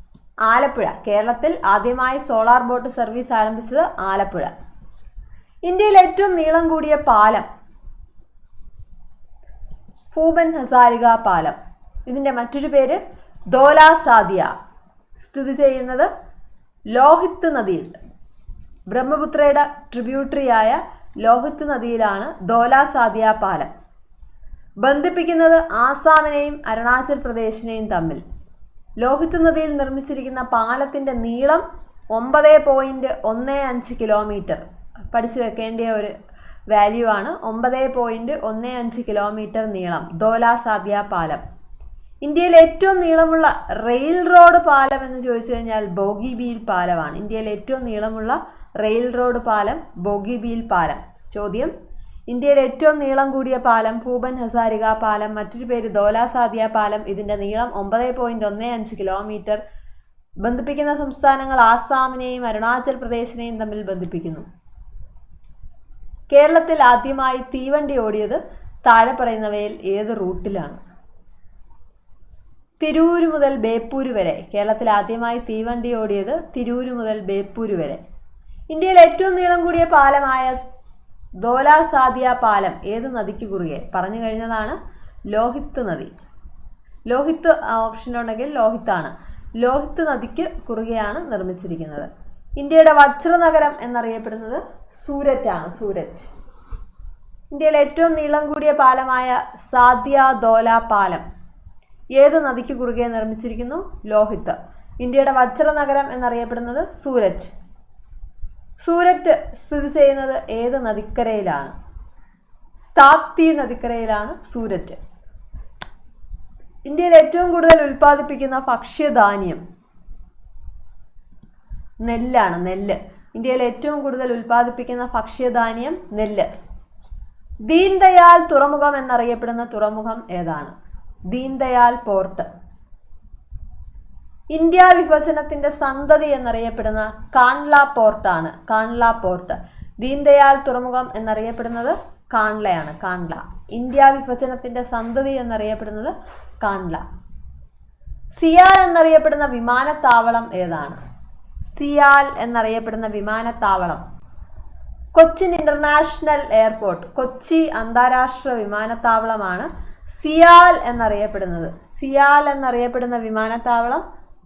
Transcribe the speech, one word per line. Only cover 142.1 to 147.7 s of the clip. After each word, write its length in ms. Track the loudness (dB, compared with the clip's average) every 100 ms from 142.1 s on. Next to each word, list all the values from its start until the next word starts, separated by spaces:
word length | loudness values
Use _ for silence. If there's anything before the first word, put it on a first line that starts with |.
| -20 _
കാൺലയാണ്, 600 | -2 -2 -2 -2 -4 -4 -10
കാൺല. 300 | -8 -6 -8 -10 -12 -16 -12 -10
ഇന്ത്യ 260 | -2 6 6 6
വിഭജനത്തിൻ്റെ 640 | -2 -6 -4 -6 -8 -8 -6
സന്തതി 400 | -6 -4 -4 -2 -4
എന്നറിയപ്പെടുന്നത് 680 | -4 -4 -4 -6 -8 -8 -8 -10 -14 -20 -20 -8
കാൺല. 320 | -6 -4 -6 -8 -10 -16 -16 -18 -16 -18 -20